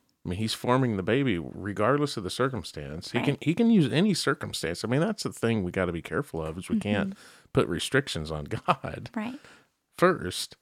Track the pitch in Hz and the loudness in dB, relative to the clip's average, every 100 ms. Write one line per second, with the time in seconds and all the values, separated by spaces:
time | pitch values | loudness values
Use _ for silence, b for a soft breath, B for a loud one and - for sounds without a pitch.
0 | _ _ - 90 110 - 117 127 127 101 | _ _ -6 -2 -2 -2 2 4 4 2
1 | 90 127 135 87 67 - 95 98 107 143 | 2 2 2 0 -2 -6 -6 2 2 4
2 | 147 - 90 - 131 123 78 76 69 80 | 0 -2 -6 0 0 0 -8 -10 -8 -10
3 | - 123 131 139 - 175 233 220 135 135 | -4 0 0 0 0 2 6 6 6 4
4 | 214 180 - - 104 - 78 87 110 131 | 2 2 0 -2 -4 -4 -4 -4 0 0
5 | 190 208 117 - 113 113 90 95 90 85 | 0 -2 -6 -2 0 2 0 0 0 -2
6 | - 80 - 82 80 82 - 220 104 104 | -4 -4 -4 -6 -6 -6 -4 -2 2 0
7 | 196 98 - - _ - - 85 - 135 | 0 -4 -18 -20 _ 0 2 0 0 0
8 | 139 82 78 76 69 - - - - - | 0 -6 -4 -6 -6 -6 -2 -2 -4 -10
9 | 107 - 220 262 B B B _ _ - | -10 -8 -8 -12 B B B _ _ 2
10 | 175 170 90 - - - | 2 4 -2 -6 -8 -4